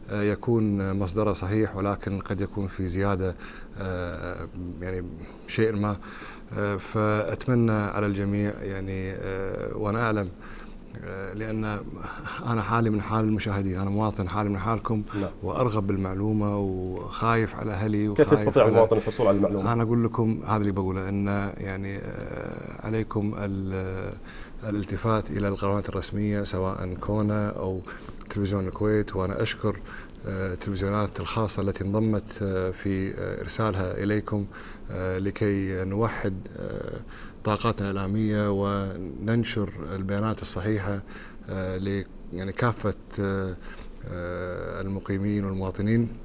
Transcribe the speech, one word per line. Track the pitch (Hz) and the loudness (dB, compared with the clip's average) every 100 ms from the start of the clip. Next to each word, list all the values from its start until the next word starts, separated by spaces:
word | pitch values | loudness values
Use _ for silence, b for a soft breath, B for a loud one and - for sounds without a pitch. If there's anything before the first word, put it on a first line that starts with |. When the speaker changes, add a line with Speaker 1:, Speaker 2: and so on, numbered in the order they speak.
| - | -6
Speaker 1:
آه، | 104 | 0
يكون | 104 98 - 117 107 101 98 | 2 2 2 4 4 2 2
مصدره | 98 92 98 107 | 0 0 2 2
صحيح، | 92 92 110 107 101 | 2 2 2 2 2
ولكن | 101 98 - 98 | 0 0 -2 -2
قد | - 98 | -2 -2
يكون | 95 104 98 | -2 -2 -4
في | - 92 | -2 -2
زيادة، | 90 98 95 92 85 B B B - | 2 2 2 0 -2 B B B -8
آه، | 95 90 87 85 87 87 80 90 87 85 | -4 -4 -4 -6 -6 -6 -8 -8 -8 -6
يعني | 90 92 90 80 87 B - | -4 -4 -6 -10 -12 B -4
شيء | - 110 | 2 2
ما. | 104 104 98 B B B B - 107 | 4 0 0 B B B B -8 -2
آه، | 101 98 | 0 0
فأتمنى | - 110 107 107 101 110 - 123 113 | -2 2 4 4 0 -2 2 4 6
على | 107 104 104 104 | 4 2 2 2
الجميع | 98 101 101 104 - | 2 2 2 2 0
يعني، | 98 95 95 95 92 | -4 -4 -4 -4 -4
آه، | 95 92 95 95 95 107 - | -4 -4 -4 -2 -4 -4 -2
وأنا | 104 110 117 | 0 2 2
أعلم، | 107 92 - B B B - - - | 2 0 -4 B B B -14 -14 -12
آه، | 92 95 95 | -10 -8 -8
لأن | 101 110 110 107 104 - 92 82 B B B 120 | -6 -4 -2 -2 -2 -6 -8 -8 B B B 0
أنا | 113 | 0
حالي | 98 117 113 | 2 2 4
من | 107 | 2
حال | 95 110 107 | 2 2 4
المشاهدين، | 107 104 98 95 90 | 2 2 0 0 0
أنا | 98 | 0
مواطن | 101 110 104 92 | 2 2 0 -2
حالي | 104 104 | 0 0
من | 98 | 0
حالكم، | 107 110 - 110 104 104 | 0 0 0 0 0 -2
Speaker 2:
نعم. | 92 - | -4 -4
Speaker 1:
وأرغب | 95 78 127 107 98 | -2 2 2 2 2
بالمعلومة | 98 95 95 107 107 104 101 | 2 0 0 2 4 4 2
وخايف | 98 92 92 92 - - 113 113 107 - | 0 0 -2 -4 -6 0 4 4 2 0
على | 107 | -4
أهلي | 95 107 104 107 | 0 2 2 4
Speaker 2:
كيف | 101 147 | 6 8
Speaker 1:
وخايف | 143 | 6
Speaker 2:
يستطيع | 107 131 | 6 8
Speaker 1:
على | 113 | 8
Speaker 2:
المواطن | 113 110 107 | 8 8 6
الحصول | 110 - 107 | 2 2 4
على | 98 | 6
المعلومة؟ | 104 101 98 | 4 2 2
Speaker 1:
أنا | 117 | 2
أقول | 113 120 | 4 4
لكم | 113 120 113 110 71 | 4 2 2 2 2
هذا | 107 | 2
اللي | 101 | 2
بقوله، | 98 92 92 95 | 2 2 0 0
أن | 101 101 101 101 - | 0 2 2 0 -4
يعني، | 98 98 98 98 | -4 -4 -4 -6
آه، | - - - - 50 50 50 50 110 | -6 -6 -6 -6 -6 -8 -8 -8 -2
عليكم | 110 107 110 104 101 | -2 0 0 0 -2
ال-، | 101 98 95 95 92 95 98 95 B B B - | -2 -2 -2 -2 -2 -4 -6 -8 B B B -10
الالتفات | 110 104 95 95 113 110 - | -4 -2 -2 -2 2 2 0
إلى | 85 101 | 0 0
القنوات | 98 98 101 - | 0 0 0 0
الرسمية، | 98 - 101 104 104 | -4 -4 -2 0 0
سواء | 101 92 92 95 92 | 0 0 0 -2 -4
كونا | 92 - 107 104 107 104 | -4 0 2 2 2 0
أو | - 95 92 B B B B - | -2 -2 -4 B B B B -6
تلفزيون | 104 95 101 92 | 0 2 2 0
الكويت، | - 107 107 104 98 | 0 2 4 2 0
وأنا | 92 101 | 0 0
أشكر، | 113 - 107 95 B B B - - | -2 0 -2 -2 B B B -10 -6
آه، | 95 95 | -4 -2
التلفزيونات | 90 104 95 98 104 101 - | -4 -4 0 2 2 0 -2
الخاصة | 87 113 107 - | -2 0 0 0
التي | 98 - | 0 0
انضمت، | 98 107 110 104 - - | 0 2 2 2 -2 -4
آه، | 98 92 92 | 0 0 0
في، | 90 98 95 98 | -2 0 0 0
آه، | 92 95 98 | -2 -4 -4
إرسالها | - - 110 95 90 98 | -4 0 2 2 0 0
إليكم، | 101 107 - 104 98 B B B - | 2 2 2 -2 -2 B B B -8
آه، | 98 92 92 | -4 -2 0
لكي | 98 98 107 98 95 92 92 | -2 2 2 2 2 0 0
نوحد، | 101 113 - 101 95 - - | 2 0 0 -2 -2 -6 -8
آه، | 50 - - - - B B - | -6 -6 -6 -8 -10 B B -4
طاقاتنا | 110 104 113 107 98 | 0 2 2 2 0
الإعلامية | 98 95 107 107 104 104 | 0 0 2 2 4 4
وننشر | 98 101 101 98 92 92 - 101 117 113 110 101 - 76 95 | 4 2 2 -2 -4 -8 -4 2 2 2 0 -2 -4 -6 -4
البيانات | 95 101 110 107 | -2 0 0 0
الصحيحة، | - 92 104 107 95 98 B B B B - | -4 -2 0 0 0 -4 B B B B -8
آه، | 95 92 92 | -4 -2 -2
ل-، | 98 98 92 - - | 0 -2 -4 -10 -10
يعني | 90 98 | -6 -6
كافة، | 92 120 113 104 - - - | 0 0 2 -2 -2 -6 -2
آه، | 98 98 95 87 B B B - 98 | 0 0 -2 -6 B B B -12 -10
آه، | 90 87 90 90 87 85 85 | -6 -6 -4 -4 -6 -6 -6
المقيمين | 95 95 - 98 101 104 98 | -4 -4 0 0 2 2 0
والمواطنين. | 95 95 92 101 117 117 - | 0 -2 0 4 4 4 -2